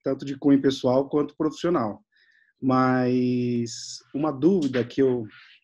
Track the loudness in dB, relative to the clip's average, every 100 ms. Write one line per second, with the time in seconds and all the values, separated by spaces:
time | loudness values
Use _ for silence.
0 | -6 -6 -6 -2 4 4 4 0 2 2
1 | 2 -2 -4 -4 -6 -2 -2 -2 -2 -6
2 | _ _ _ _ _ _ 0 2 2 2
3 | 2 2 0 0 0 -2 -4 -8 -14 -16
4 | -12 -6 -4 0 2 2 2 -2 -2 0
5 | 0 0 -4 -14 -20 _